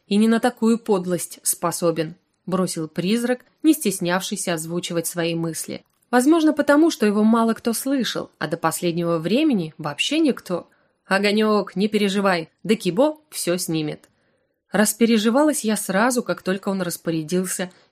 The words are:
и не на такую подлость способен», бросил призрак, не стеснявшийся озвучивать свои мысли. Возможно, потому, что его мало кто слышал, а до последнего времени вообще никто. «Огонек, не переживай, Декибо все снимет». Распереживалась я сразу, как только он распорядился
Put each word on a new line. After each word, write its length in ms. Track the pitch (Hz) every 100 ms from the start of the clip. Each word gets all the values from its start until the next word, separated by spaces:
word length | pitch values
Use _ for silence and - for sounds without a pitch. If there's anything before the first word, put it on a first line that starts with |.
| _
и 120 | 202
не 100 | 220
на 120 | 226
такую 380 | 254 - 220 226
подлость 640 | 233 196 180 175 - -
способен», 720 | - - 175 170 170 165 160 - _ _ -
бросил 400 | 185 180 170 156
призрак, 580 | - 175 233 240 247 _ _
не 120 | 311
стеснявшийся 800 | 302 208 190 175 180 185 202 - 165
озвучивать 500 | 160 175 170 170 165
свои 300 | 170 170 165
мысли. 500 | 165 160 - - - _ _
Возможно, 440 | 247 254 339 311
потому, 360 | 302 294 285 330
что 160 | - 208
его 180 | 208
мало 300 | 214 233 226
кто 200 | 220 240
слышал, 580 | 226 269 277 220 175 151 _
а 80 | 156
до 100 | 165
последнего 600 | 160 - 180 170 170 170
времени 560 | 165 226 320 220 156 -
вообще 400 | 156 143 - 302
никто. 520 | 320 - - 175 - _ _ _ -
«Огонек, 720 | 190 202 208 220 208 185 180
не 120 | 214
переживай, 640 | 208 208 196 196 180 160 _
Декибо 540 | 180 214 180 175 294 302 _
все 280 | - - 180
снимет». 520 | 180 160 151 151 _ _ _ _ _ _ _
Распереживалась 920 | 185 208 - 226 233 214 240 302 285
я 140 | 214 208
сразу, 460 | - 190 240 247
как 180 | - 170
только 280 | - 196 -
он 120 | 196
распорядился 920 | 175 - - 165 151 180 185 - 180 - _